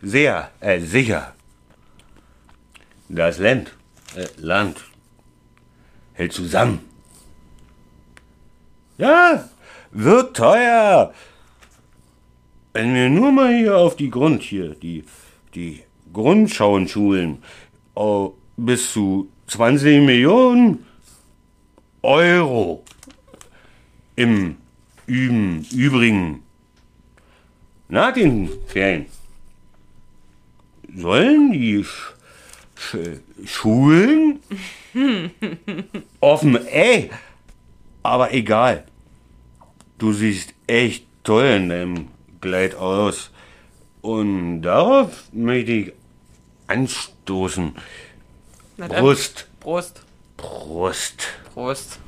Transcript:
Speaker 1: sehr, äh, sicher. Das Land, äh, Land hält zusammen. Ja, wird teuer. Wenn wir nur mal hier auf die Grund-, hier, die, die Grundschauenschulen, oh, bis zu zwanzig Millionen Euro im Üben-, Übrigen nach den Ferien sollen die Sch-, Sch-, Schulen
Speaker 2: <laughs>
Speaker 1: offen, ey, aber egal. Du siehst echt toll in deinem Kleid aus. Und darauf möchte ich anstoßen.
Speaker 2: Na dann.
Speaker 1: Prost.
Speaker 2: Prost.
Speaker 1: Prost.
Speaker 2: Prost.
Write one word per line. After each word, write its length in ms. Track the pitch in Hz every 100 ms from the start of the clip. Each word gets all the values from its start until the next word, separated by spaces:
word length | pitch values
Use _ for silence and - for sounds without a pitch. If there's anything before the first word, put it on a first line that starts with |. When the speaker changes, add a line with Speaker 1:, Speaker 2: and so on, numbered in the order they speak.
Speaker 1:
sehr, 480 | 98 117 147 95 73 _
äh, 200 | 104 90
sicher. 540 | 82 107 123 87 67 - _ _ _ _ _ _ _ _ _ _ _ _ _ _ _ _ _
Das 300 | 85 85 82
Land, 340 | 98 127 - - _ _ - -
äh, 100 | 90 -
Land 480 | 80 95 101 78 - _ _ _ _ _ _ _ _ _ _ _ _
hält 220 | _ 87
zusammen. 460 | - 87 95 120 92 - _ _ - - - _ - _ _ _ 1017 1017 - _ _ _ _ _ _ _ _
Ja, 500 | 220 330 349 277 - _ - - -
wird 440 | - 110 226 254 -
teuer. 760 | 117 208 240 233 214 175 101 - - _ _ _ _ _ _ _ _ _ _ _ _ _ _
Wenn 200 | 110 113
wir 140 | 127 127
nur 240 | 151 269
mal 220 | 269 254
hier 240 | 240 226 196
auf 180 | 175 165
die 140 | 143
Grund-, 320 | 123 151 123
hier, 320 | - 98 85
die, 300 | 76 82 80 76 - - _ _
die 260 | - 85 73 _ _ _
Grundschauenschulen, 1300 | 90 113 202 214 - 104 98 92 - 101 95 85 69 - - - _ _
oh, 400 | - 104 104 98 - _ -
bis 340 | 117 120 -
zu 380 | - 101 95 98 _ _
zwanzig 560 | 104 117 143 139 143
Millionen 840 | 143 123 131 220 254 240 240 170 - _ _ _ _ _ _ _ _ _ _ _
Euro 840 | - 143 175 175 160 123 92 78 - - - - _ - - _ _ _ _ _ _ -
im 420 | 120 110 92 73 _ _ _ _ -
Üben-, 580 | 123 131 120 101 82 76
Übrigen 680 | 127 139 131 117 104 87 71 - _ _ _ _ _ _ _ _ _ _ _ _ _ _
nach 240 | 98 220
den 380 | 262 185 113 85 78 -
Ferien 400 | 95 95 85 69 - - - - _ _ _ _ - - _ _ _ _ _ _ _ -
sollen 580 | 92 85 107 220 302 285
die 320 | 175 117 104
Sch-, 280 | 95 - - - _ - - - - -
Sch-, 440 | - 107 85 82 - - 98
Schulen 920 | - 110 113 139 165 214 311 311 285 _ 196 185 - -
Speaker 2:
<laughs> 380 | 240 277 214 170 - 208 165 - 175 - - - _
Speaker 1:
offen, 460 | 143 147 151 120 -
ey, 440 | 147 208 226 98 - - - _ - _ _ - -
aber 300 | 113 123 123
egal. 500 | 127 107 110 123 98 - _ _ _ _ _ _ _ _ _ _ _
Du 140 | 110
siehst 420 | 104 110 98 - - -
echt 400 | 117 123 - _ _
toll 220 | - 110 139
in 220 | 104 90
deinem 380 | 85 90 87 76 - _ 87
Kleid 340 | 92 92 95
aus. 560 | - 92 98 104 - - _ - _ _ _ _ _
Und 600 | 104 113 104 98 87 85
darauf 640 | 82 101 185 277 226 - -
möchte 400 | - 117 127 117
ich 200 | 117 92 - _ _ _ _ _ _ _
anstoßen. 1080 | 104 131 - - _ - 95 92 95 82 - - - - - _ _ _ _ _ -
Speaker 2:
Na 120 | 175
dann. 120 | -
Speaker 1:
Prost. 480 | 135 139 - - - _
Speaker 2:
Prost. 420 | - 170 170 - _ _ _ -
Speaker 1:
Prost. 920 | - - 76 82 90 - - - - - -
Speaker 2:
Prost. 460 | - 123 135 - -